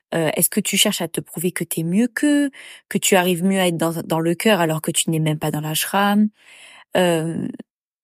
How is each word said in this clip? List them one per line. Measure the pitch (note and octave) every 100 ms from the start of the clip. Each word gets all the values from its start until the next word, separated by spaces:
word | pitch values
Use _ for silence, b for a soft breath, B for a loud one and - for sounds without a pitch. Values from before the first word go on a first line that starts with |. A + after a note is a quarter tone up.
| _
Euh, | E3 D#3 -
est-ce | F3
que | -
tu | - G3
cherches | G#3+ -
à | E3
te | -
prouver | - - D#3+
que | -
t'es | E3 -
mieux | E3 F#3+ A#3+
qu'eux, | - D4 D4 C#4+ B B B _
que | -
tu | - F#3+
arrives | F3+ F3
mieux | F#3+ F#3+
à | F3+
être | E3
dans, | E3 D#3+
dans | - D#3+
le | E3
cœur | E3+ A3 F#3+
alors | E3 D#3
que | -
tu | D#3+ -
n'es | D#3+
même | D#3 D#3
pas | D#3
dans | D3+
l'ashram ? | D3+ D#3+ - G3 G3+ G#3 G#3+ B B B B B B -
Euh, | F3+ E3 D#3+ D#3+ - - - _ _ _